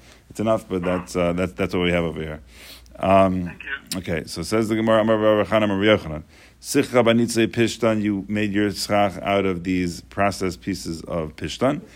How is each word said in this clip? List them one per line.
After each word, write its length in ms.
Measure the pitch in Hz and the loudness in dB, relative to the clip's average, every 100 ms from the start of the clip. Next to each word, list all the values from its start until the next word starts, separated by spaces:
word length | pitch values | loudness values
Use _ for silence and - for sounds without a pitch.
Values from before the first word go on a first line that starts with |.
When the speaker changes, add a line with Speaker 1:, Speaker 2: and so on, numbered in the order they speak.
| - - - | -18 -20 -14
Speaker 1:
it's 100 | - | -4
enough, 280 | 110 113 - | -2 -2 -2
but 140 | 95 | -4
that's, 320 | 90 90 87 | -2 -4 -4
uh, 180 | 90 87 | -2 -2
that's, 200 | 87 92 | 0 -4
that's 220 | - 92 | -4 -4
what 80 | 95 | -2
we 80 | 87 | 0
have 140 | 87 | 0
over 160 | 85 76 | -2 -6
here. 200 | 80 78 - - - - - - | -10 -12 -16 -20 -20 -20 -20 -4
Um, 480 | 95 95 95 92 87 | 4 6 6 2 -4
Speaker 2:
Thank 160 | 78 | -10
you. 360 | - - - 92 | -12 -12 -10 -8
Speaker 1:
okay, 260 | 87 80 60 | -6 -6 -6
so 160 | 87 | -8
says 260 | 80 110 107 | -2 0 0
the 80 | 110 | 0
Gemara, 240 | 110 110 | 4 4
Amar 160 | 110 110 | 4 4
Rav 300 | 107 107 95 | 4 4 4
Chanan, 160 | 110 | 2
Amar 140 | 104 98 | 2 2
Rav 220 | 107 107 | 4 4
Yochanan, 220 | 80 76 - - - _ | 2 -10 -12 -20 -20 _
Sicha 440 | - 143 104 123 | -2 0 2 4
Banitzei 420 | 117 117 110 117 113 | 4 4 2 2 0
Pishtan, 560 | 117 113 - 113 107 | 2 0 0 0 0
you 220 | 104 98 98 | 0 -2 -4
made 240 | 107 107 | -4 -2
your 180 | 101 104 | 0 0
schach 480 | 92 - 104 101 87 | -2 0 2 2 -2
out 220 | - 98 | -2 0
of 200 | 95 87 | 0 -2
these 360 | 90 90 87 80 | -2 -2 -2 -6
processed 600 | - - 101 90 95 87 | -10 -2 -2 -2 -4 -4
pieces 400 | - 90 - 82 | -6 -6 -8 -10
of 340 | - 85 78 - | -6 -6 -6 -8
Pishtan. 460 | 82 - 127 - - | -10 -2 -2 -2 -8